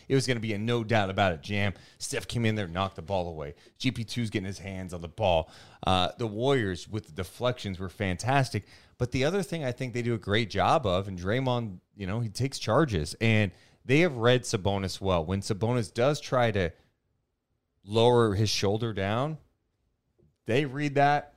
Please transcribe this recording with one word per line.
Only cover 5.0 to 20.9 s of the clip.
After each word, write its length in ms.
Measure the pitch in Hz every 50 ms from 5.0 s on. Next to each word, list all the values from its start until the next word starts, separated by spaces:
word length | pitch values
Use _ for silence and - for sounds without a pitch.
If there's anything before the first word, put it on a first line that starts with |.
the 80 | 85 78
ball. 400 | - - 110 92 85 80 78 - - - - - - - -
Uh, 240 | 92 92 92 90 85 - -
the 80 | 120
Warriors 600 | 110 104 110 123 139 139 131 107 95 87 82 -
with 200 | - 98 107 -
the 60 | -
deflections 680 | 78 98 90 - - - 120 123 123 - - 101 92 85
were 100 | 95 90
fantastic. 760 | - - 104 95 90 - - 120 139 139 127 - - 101 - - - - - _ _ -
But 120 | 127 123
the 140 | - 131 127
other 180 | 156 185 202
thing 220 | 180 - 170 165 143
I 80 | 127
think 220 | 120 - 131 123 104
they 80 | 123
do 100 | 117 120
a 60 | 117 104
great 320 | - 98 101 113 117 87
job 340 | 95 95 90 113 147 160 123
of, 240 | 98 87 95 98 104
and 100 | 95 87
Draymond, 600 | 87 95 113 131 135 127 123 120 117 104 90 - - _ _
you 100 | 104 98
know, 140 | 90 101 120
he 80 | 117 104
takes 300 | 92 - 127 139 - -
charges. 580 | - 110 110 143 165 131 104 80 73 - - -
And 320 | 110 113 110 107 104 92 - - _ _ _ _
they 180 | - 101 135 151
have 140 | 175 175 135 117
read 240 | 113 120 127 127
Sabonis 580 | 120 - - 101 87 98 101 98 98 90 - -
well. 240 | 98 95 90 85 78
When 160 | 82 95 101
Sabonis 500 | - - 110 90 107 113 123 123 107 87
does 300 | - 117 120 143 151 143
try 300 | - - 139 123 120 113
to 200 | 101 101 90 82 - _ _ _ _ _ _ _ _ _ _ _ _ _ _ _ _ _ _ _ _ _
lower 520 | _ 98 107 113 117 123 123 120 113 107 95
his 160 | 98 110 101
shoulder 420 | - - 104 98 104 107 117 113
down, 460 | 104 98 95 98 107 120 139 156 160 151 - _ _ _ _ _ _ _ _ _ _ _ _ _ _ _ _ _ _ _ _
they 180 | 113 110 139 151
read 300 | 131 123 147 147 147